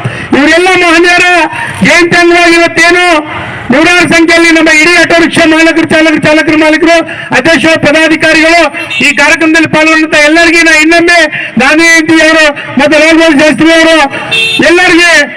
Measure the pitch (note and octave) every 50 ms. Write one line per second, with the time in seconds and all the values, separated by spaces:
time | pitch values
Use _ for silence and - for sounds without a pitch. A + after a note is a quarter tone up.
0 | - - - - - - - B3+ C#4+ D#4 D#4+ E4+ F4+ F#4+ F#4 F4+ F4 E4+ E4 E4+
1 | F4 F4 F4 F4 F4+ F4+ F4+ E4+ D#4 - - - - - - - - C4 D4+ E4+
2 | F4 E4+ F4+ F4 F4 E4+ E4+ F4 E4+ E4+ E4+ E4+ E4+ E4 E4+ E4+ E4 E4+ F4 F4+
3 | F4+ F4+ E4 D4+ D4+ - - - - - - - - - A#3+ C#4 D#4+ E4+ F4+ F4
4 | E4+ C#4 E4+ E4+ E4 D#4+ E4+ E4 E4 E4+ D#4+ D#4+ D#4 D#4+ D#4 D#4 D#4 E4+ F4+ E4+
5 | - - E4+ E4 E4 - - - E4 D#4+ D#4+ D#4 D#4+ E4 D#4+ D#4+ D#4+ D#4+ E4+ D#4
6 | D#4 D#4+ D4+ D4+ - D4+ D4+ D#4 D4+ D#4 D#4 D4+ D#4 D#4 D4+ D#4 E4+ E4 E4+ E4
7 | D#4+ - - - - - B3+ B3+ B3+ E4 E4 - - D#4+ D#4+ D4+ D#4 D4 C#4+ D#4+
8 | D#4+ D#4 D#4+ D#4 E4 D#4+ D#4 D#4+ D#4 D#4+ E4+ E4+ D#4+ - - E4+ - - - -
9 | - C#4+ C#4+ - C#4+ D4 D#4+ D4+ D#4+ D#4+ D#4 E4 D#4 D4+ - D4+ D#4 D#4+ D#4+ D#4
10 | D#4 D#4 E4 D#4 D4 D4 D#4 E4+ E4+ E4 D#4+ E4+ E4 D#4+ D#4+ D4+ D#4 D#4 E4+ E4+
11 | E4 E4+ F4 E4+ D#4+ D4+ - - - - - A3 B3 C4+ D4+ D#4 E4 E4 E4 E4
12 | D#4 D#4+ D#4+ D#4+ D#4 D#4 D#4+ D#4+ D#4 D4 D4 - - - - B3+ C#4+ D4 D#4 D4
13 | D4+ D#4+ E4 D#4+ E4 E4 D4+ C4+ D#4 D#4 C#4+ G#3 D#4 D#4+ E4 E4 D#4+ E4 E4 D#4
14 | D4 C4+ - - - - - D4+ - - - - - D4+ E4 F4+ F4+ F4+ F4 E4
15 | F4 F4 E4 D4+ C#4+ - -